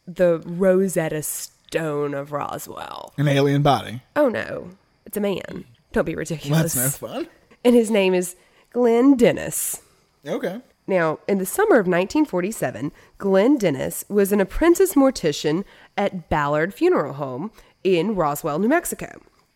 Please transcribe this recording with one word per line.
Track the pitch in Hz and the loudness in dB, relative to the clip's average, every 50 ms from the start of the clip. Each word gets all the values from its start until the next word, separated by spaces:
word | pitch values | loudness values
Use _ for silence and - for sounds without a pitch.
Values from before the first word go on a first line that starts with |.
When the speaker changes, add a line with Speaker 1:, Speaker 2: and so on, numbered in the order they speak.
| _ | _
Speaker 1:
the | - 165 - 180 175 165 160 - | -12 0 2 4 4 4 2 -2
Rosetta | 170 170 175 196 190 185 190 196 190 - 180 160 156 156 151 | -8 -4 2 4 4 4 4 2 2 0 -2 -2 -2 -4 -6
Stone | 147 - - - - - _ _ _ - - - 165 156 147 147 147 143 143 | -8 -8 -10 -10 -12 -14 _ _ _ -6 -6 -4 -4 -2 -2 -2 -4 -4 -4
of | 139 143 139 | -6 -8 -6
Roswell. | 147 143 - - - - - - - - - - - - - - - - | -6 -6 -6 -6 -8 -10 -12 -14 -14 -14 -14 -14 -14 -14 -16 -14 -4 -2
Speaker 2:
An | 143 147 | 0 2
alien | 139 139 143 143 143 143 | 2 2 2 2 2 2
body. | 147 143 131 107 98 101 107 127 _ _ - | 4 4 2 2 -2 -8 -12 -12 _ _ 0
Speaker 1:
Oh, | 294 302 247 | 0 0 2
no. | 208 110 104 - - - - 180 185 _ _ _ _ _ _ | 0 -2 -6 -6 -8 -10 -12 -14 -20 _ _ _ _ _ _
It's | - - | -12 -8
a | 202 | -6
man. | 202 202 185 - - - - - - _ _ _ _ _ | -4 -4 -4 -6 -8 -12 -14 -14 -16 _ _ _ _ _
Don't | - 165 - | -2 -2 -2
be | 165 160 | -2 -4
ridiculous. | 160 160 - 170 147 - 143 151 160 160 165 - | -8 -6 -8 -8 -8 -4 0 0 0 0 0 -2
Speaker 2:
That's | 127 127 139 - - | 0 0 -2 -2 -4
no | 117 110 | -10 -10
fun. | 160 262 330 - _ _ _ _ _ _ - | -8 -8 -10 -10 _ _ _ _ _ _ 2
Speaker 1:
And | 247 240 | 4 4
his | 240 226 208 | 4 4 4
name | 226 202 190 185 | 2 2 2 2
is | 185 180 180 - - _ _ _ _ _ _ _ | 2 0 -2 -4 -10 _ _ _ _ _ _ _
Glenn | - 240 247 226 226 233 254 285 277 | -2 0 2 4 4 6 6 6 6
Dennis. | 233 240 170 139 - 78 147 - - - - - - _ _ _ _ _ _ _ _ - | 6 6 4 4 2 -4 -6 -6 -6 -6 -6 -8 -10 _ _ _ _ _ _ _ _ -10
Speaker 2:
Okay. | 143 175 285 269 170 190 247 - _ _ _ - | -8 -8 -6 -6 -6 -8 -8 -14 _ _ _ -6
Speaker 1:
Now, | - 190 180 165 160 - - - | -2 0 0 0 0 -2 -4 -4
in | - 202 190 | -2 -2 -2
the | 185 | -2
summer | - - - 415 453 339 233 | -4 0 0 2 4 4 4
of | 180 | 4
nineteen | 180 180 175 185 196 - 302 302 | 2 0 0 0 0 0 0 0
forty-seven, | - - 180 180 208 220 - 165 131 - 98 135 147 - - - _ _ | 0 -2 -4 -4 -4 -6 -6 -6 -6 -6 -6 -8 -8 -8 -12 -20 _ _
Glenn | - - 196 190 190 208 262 302 | -6 0 2 4 4 6 6 4
Dennis | 254 208 165 139 131 143 165 - - - - | 4 2 0 0 0 -4 -6 -6 -10 -10 -2
was | 196 208 202 190 | 0 0 2 2
an | 208 208 | 2 0
apprentice | 190 - - - 302 339 349 - 381 359 - | 0 0 0 2 4 4 4 4 2 2 4
mortician | 285 269 262 254 - - 156 147 - - 151 151 185 202 _ - - - _ - | 4 4 4 2 0 -2 -2 -2 0 -2 -2 -2 -2 -4 _ -16 -20 -20 _ -4
at | - 202 190 - 180 - - | -2 -2 -2 -4 -6 -6 -2
Ballard | 175 151 143 143 151 151 165 196 - | -2 -2 0 0 0 0 0 -2 -2
Funeral | - 311 370 359 226 151 131 131 | 0 2 2 2 2 0 -2 -6
Home | 139 147 131 127 127 180 220 _ - _ _ _ _ | -8 -8 -8 -8 -8 -10 -10 _ -18 _ _ _ _
in | - 185 185 160 165 220 220 | 0 2 2 2 2 0 0
Roswell, | 180 156 143 143 - - 156 143 165 | 0 0 0 -2 -4 -4 -4 -2 0
New | 202 240 | 2 2
Mexico. | 311 349 339 - 214 - - - - - _ _ _ _ _ _ _ | 2 0 0 -4 -10 -10 -12 -16 -16 -20 _ _ _ _ _ _ _